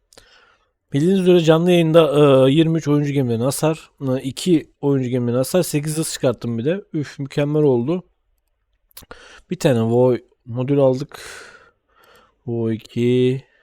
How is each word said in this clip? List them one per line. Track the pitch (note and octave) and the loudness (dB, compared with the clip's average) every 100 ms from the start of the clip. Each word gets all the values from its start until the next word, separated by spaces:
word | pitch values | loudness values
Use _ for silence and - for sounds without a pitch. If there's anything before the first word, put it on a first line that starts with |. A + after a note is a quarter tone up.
| _ _ _ _ _ _ _ _ _ | _ _ _ _ _ _ _ _ _
Bildiğiniz | C#3 E3 G3 | -2 0 2
üzere | F3+ F3+ | 4 4
canlı | D#3+ D#3+ F3 | 4 4 4
yayında, | F3 D#3+ D#3+ D#3 C#3 D3 C3 C3 | 2 4 4 4 4 4 6 4
e, | |
yirmi | C#3+ D#3+ D#3+ | 4 2 0
üç | C#3+ | 0
oyuncu | D3 D3 | -2 0
gemilerine | C#3 B2+ A2+ | -2 -2 -2
hasar, | B2 - D#3 D#3+ - _ | -2 -2 -2 -4 -10 _
e, | C#3 B2+ | -6 -4
iki | C3 B2+ F#3 D#3+ - _ | -6 -6 0 0 -2 _
oyuncu | C#3+ C#3 B2 | -2 -2 -2
gemilerine | B2+ A#2+ A#2+ | -2 -2 -2
hasar, | C3 F3+ | 0 -2
sekiz | E3+ D3+ D3+ D#3 | -2 -4 -6 -6
hız | D#3+ | -8
çıkarttım | - C3+ A2+ B2 A#2 | -4 -4 -4 -6 -6
bir | A#2+ | -4
de. | F#3+ - | -6 -8
Üf, | D#3+ C#3 - | -10 -10 -10
mükemmel | C#3 - D3 D3+ | -8 -4 -2 0
oldu. | D3+ B2 A#2+ F3+ - _ _ _ _ _ _ _ _ - - - - - _ | 2 2 -2 -6 -10 _ _ _ _ _ _ _ _ -20 -20 -20 -20 -20 _
Bir | F3 | -2
tane | D#3+ A#2+ | 0 0
Voy | A2+ A#2+ B2+ A#2+ - _ - | 2 2 2 0 -6 _ -12
modül | A#2 B2+ C#3+ | -8 -2 2
aldık. | C3+ C3 C#3+ - - - - - _ _ _ _ _ _ _ _ - | 2 0 -6 -14 -20 -20 -20 -20 _ _ _ _ _ _ _ _ -10
Voy | A#2 A2+ A2+ | -6 -4 -4
iki. | - A#2 A#2+ B2+ B2+ C3+ - _ | -8 -2 0 2 0 -2 -8 _